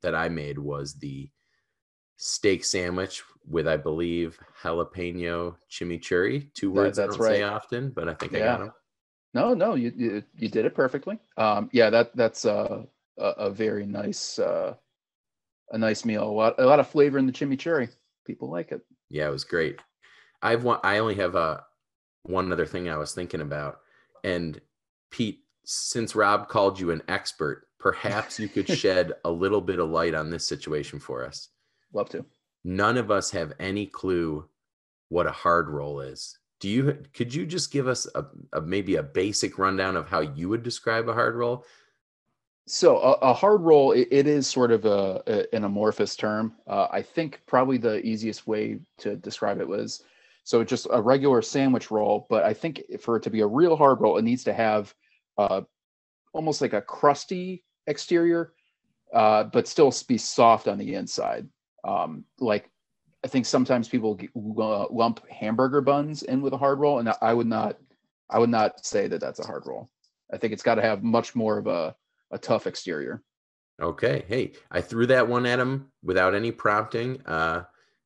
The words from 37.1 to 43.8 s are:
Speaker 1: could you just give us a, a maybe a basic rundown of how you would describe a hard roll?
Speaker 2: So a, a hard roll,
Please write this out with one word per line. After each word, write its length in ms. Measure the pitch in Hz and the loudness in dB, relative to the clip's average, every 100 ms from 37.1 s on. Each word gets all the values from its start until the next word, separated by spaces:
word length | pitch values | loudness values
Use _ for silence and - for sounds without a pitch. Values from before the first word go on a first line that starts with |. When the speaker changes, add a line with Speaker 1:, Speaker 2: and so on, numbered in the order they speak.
Speaker 1:
could 200 | - 120 | -8 -6
you 120 | 139 170 | -6 -6
just 260 | 175 - | -6 -4
give 160 | 143 127 | -4 -2
us 180 | 120 - | -4 -6
a, 120 | - - - - | -8 -10 -14 -10
a 80 | 80 | -8
maybe 360 | 80 98 95 80 | -4 -4 0 -2
a 60 | |
basic 540 | 71 92 98 104 98 - | -2 -2 -2 0 -4 0
rundown 400 | 95 95 95 90 | 0 0 -2 -2
of 100 | 76 | -2
how 140 | 87 | -2
you 300 | 78 71 87 | -2 -4 -4
would 120 | 117 | -4
describe 460 | 120 - - 113 117 | -4 -8 -2 -2 -2
a 60 | |
hard 220 | 113 120 117 | 0 0 0
roll? 280 | 120 123 - _ _ _ _ _ _ _ _ _ - | -4 -4 -10 _ _ _ _ _ _ _ _ _ -10
Speaker 2:
So 320 | - 175 120 | 4 6 6
a, 140 | 131 - 131 | 4 4 4
a 20 | |
hard 300 | 120 202 214 | 4 4 4
roll, 300 | 165 151 | 8 8